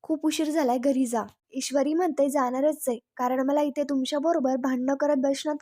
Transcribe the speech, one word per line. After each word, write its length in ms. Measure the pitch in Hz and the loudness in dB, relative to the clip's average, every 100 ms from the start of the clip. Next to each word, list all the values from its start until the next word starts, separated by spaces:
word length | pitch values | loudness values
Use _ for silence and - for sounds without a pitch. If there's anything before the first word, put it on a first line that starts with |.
खूप 200 | - 302 311 | -4 -2 0
उशीर 240 | 302 311 | 0 0
झालाय, 280 | 320 262 254 | 2 2 2
घरी 260 | 277 262 247 | 2 2 0
जा." 160 | 233 202 - _ | -2 -4 -12 _
ईश्वरी 380 | 262 - 269 277 | -8 -2 0 2
म्हणते, 340 | 320 359 277 277 | 2 0 2 2
"जाणारच 540 | 285 247 254 294 294 262 | 2 0 2 0 0 -4
आहे, 100 | 233 - - | -6 -8 -4
कारण 240 | 247 254 | -2 0
मला 200 | 262 294 | 2 2
इथे 200 | 294 294 | 0 -2
तुमच्याबरोबर 760 | 285 277 254 294 320 330 254 262 | -2 -2 -2 0 0 2 0 0
भांडणं 380 | 262 254 254 | -2 -2 -2
करत 220 | 277 294 285 | 0 0 2
बसण्यात 380 | 277 269 302 294 | 0 -2 -4 -6